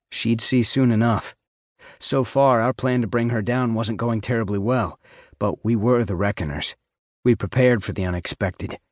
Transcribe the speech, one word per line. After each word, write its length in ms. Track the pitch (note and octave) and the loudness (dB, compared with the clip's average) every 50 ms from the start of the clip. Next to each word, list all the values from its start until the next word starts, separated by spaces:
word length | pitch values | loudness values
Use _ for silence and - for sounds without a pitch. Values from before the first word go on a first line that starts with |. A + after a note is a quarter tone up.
| _ _ | _ _
she'd 300 | - - - A2+ A#2 A2+ | -10 -4 -2 0 0 0
see 220 | - - C3 B2+ | 0 0 2 2
soon 280 | A2+ - - C3 C3 A#2+ | 2 2 2 2 2 4
enough. 440 | A#2 G#2+ A#2 A#2+ A2 G2 - - - _ _ _ _ _ _ _ _ _ - - - - | 4 4 4 2 2 0 -2 -8 -14 _ _ _ _ _ _ _ _ _ -20 -20 -18 -14
So 260 | - - - C3+ B2+ | -8 -2 -2 -2 -2
far, 360 | - - C#3 C#3 C3+ B2+ A2+ | 0 2 2 4 4 4 4
our 120 | A2 B2 | 2 0
plan 300 | B2+ - - B2+ B2 B2 | 0 0 0 0 0 0
to 40 | A#2 | 0
bring 240 | G2 - A#2 A#2 A#2 | 0 0 0 0 0
her 120 | A#2+ A2+ | 0 -2
down 320 | G#2 G#2 A#2+ C3 B2+ A#2 A2+ | -2 0 0 0 0 0 0
wasn't 240 | A2 A#2 G#2+ A2+ F#2+ | 0 -2 -2 -2 -2
going 220 | A#2+ A#2 A#2 A2 | -2 -2 -2 -2
terribly 380 | - - B2 A2+ A2 F#2+ G#2 G2+ | -2 -2 -2 -2 -2 -2 -2 -2
well, 400 | G2 A2+ B2+ B2+ G#2 D#2+ - - _ _ - - - _ - - | 0 0 0 0 0 -2 -6 -10 _ _ -20 -20 -20 _ -8 -4
but 260 | G#2 G#2 - - - | -4 -2 -2 -2 -2
we 120 | A2 A#2 | 0 0
were 280 | G#2+ G2+ A#2+ B2+ A#2+ A#2 | 2 2 2 2 2 2
the 120 | G2+ G2 | 0 -2
Reckoners. 600 | E2+ G2+ G2+ - - F2 D2 C#2+ D2 D2 - - _ _ _ _ _ _ _ _ _ - | 0 0 0 -2 -2 -4 -4 -4 -4 -6 -8 -8 _ _ _ _ _ _ _ _ _ 2
We 100 | B2 A#2 | 2 2
prepared 480 | - - F#2+ - C3+ B2+ B2+ B2 G#2+ | 2 0 -2 2 2 4 4 4 2
for 100 | - - | 0 -4
the 120 | F2+ - F#2 | -4 -4 -2
unexpected. 760 | F2+ F2+ F2 - - - - G#2 F#2 - - - - - - _ _ | -2 -2 -4 -4 -6 -4 -4 -4 -4 -4 -6 -10 -10 -10 -12 _ _